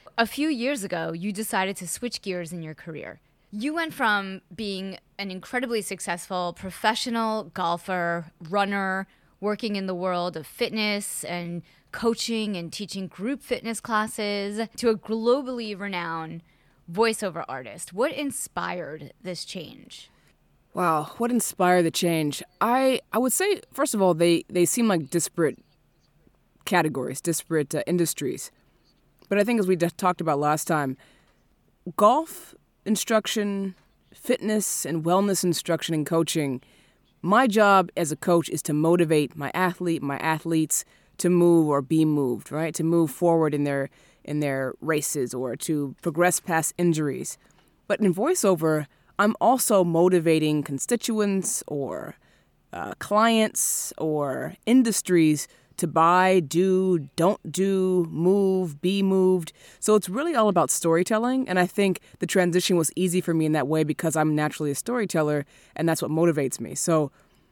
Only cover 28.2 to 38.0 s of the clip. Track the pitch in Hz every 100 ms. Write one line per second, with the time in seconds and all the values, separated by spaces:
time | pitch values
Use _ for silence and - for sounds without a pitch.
28.2 | 143 - - - _ _ _ _ _ _
29.2 | - 202 208 240 185 185 170 - 190 180
30.2 | 160 143 147 151 - 160 139 131 _ _
31.2 | _ _ _ _ _ _ - - 208 262
32.2 | 330 - - - _ _ - 214 - 220
33.2 | - - 208 196 196 185 _ _ _ -
34.2 | - - 208 214 196 - - 165 160 185
35.2 | 202 185 180 165 - 165 - 160 147 165
36.2 | 165 165 143 127 - _ _ _ _ _
37.2 | 170 214 262 202 208 196 175 -